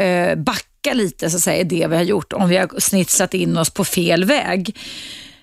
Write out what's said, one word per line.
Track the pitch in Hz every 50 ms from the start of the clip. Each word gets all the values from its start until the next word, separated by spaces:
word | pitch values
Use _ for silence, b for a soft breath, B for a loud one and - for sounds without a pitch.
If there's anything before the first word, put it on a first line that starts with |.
| 196
eh, | 180 180 175 175 175 160
backa | 160 147 - - - - _ _ _ - 285 -
lite, | 247 202 170 - - 165 165
så | 165
att | - -
säga, | 185 156 - 185
det | 160 180 165 160
vi | 156 165
har | 165 175
gjort | 185 202 180 151 - -
om | - 196 175
vi | 175
har | 185 185 160 - -
snitslat | - - 202 190 170 - - - 185 175 -
in | 185 175 170 165
oss | 170 156 -
på | - - 170
fel | - - 185 170 170 165 170 185
väg. | 214 294 277 - - 180 190 175 214 - B B B B B B B B B B B B B